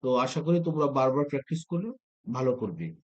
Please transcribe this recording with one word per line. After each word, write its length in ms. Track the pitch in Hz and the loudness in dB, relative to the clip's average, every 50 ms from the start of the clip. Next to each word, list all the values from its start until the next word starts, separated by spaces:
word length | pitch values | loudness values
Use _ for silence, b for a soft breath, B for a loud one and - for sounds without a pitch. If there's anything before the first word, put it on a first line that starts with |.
তো 140 | - 127 127 | 2 2 2
আশা 260 | 127 160 160 - 160 | 2 2 2 0 -2
করি 200 | 147 160 170 170 165 | 2 2 2 2 2
তোমরা 220 | 165 151 151 151 | 0 0 0 0
বারবার 380 | 139 135 135 131 131 131 143 147 | 2 2 2 2 4 4 2 0
প্র্যাকটিস 400 | 143 - 135 135 - 160 165 - _ | 0 -2 -6 -4 -4 -6 -6 -4 _
করলে 240 | 175 170 196 226 262 262 _ _ _ _ _ - | -4 -4 -4 -4 -8 -12 _ _ _ _ _ -6
ভালো 240 | 120 131 131 127 123 | -4 0 0 0 0
করবে। 380 | - - 101 85 80 82 80 80 - _ _ | 0 -2 -6 -6 -6 -8 -10 -10 -14 _ _